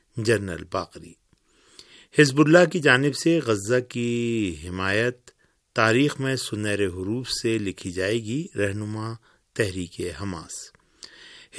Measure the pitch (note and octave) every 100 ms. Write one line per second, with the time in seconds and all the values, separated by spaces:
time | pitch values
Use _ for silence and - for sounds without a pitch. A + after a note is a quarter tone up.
0 | _ A#2+ A2 G#2 G2 E2 E2+ F#2 E2+ E2
1 | E2 - _ _ _ _ _ - - -
2 | - - C#3+ C#3 D3+ F3 E3+ F3 C#3+ B2
3 | C#3+ C3 E3 E3 A2+ G#2 G2+ B2+ B2 A#2+
4 | A#2+ A#2+ A#2 A2+ G2 D2+ F2 F#2 F#2+ G#2
5 | B2 - - _ _ _ _ - A2+ A#2+
6 | C#3+ - C3+ C3 - G#2+ G#2 G2+ G2 F2+
7 | F#2+ A#2+ B2+ - A#2 A2+ G2 - F#2+ F2+
8 | F#2+ A#2 G#2+ C#3 F#3 G#2 G2+ G#2 G#2+ A2
9 | A2+ A2+ _ _ _ - G2+ F#2 E2 -
10 | F2+ E2 G2+ E2+ - - - _ _ _
11 | - - - - -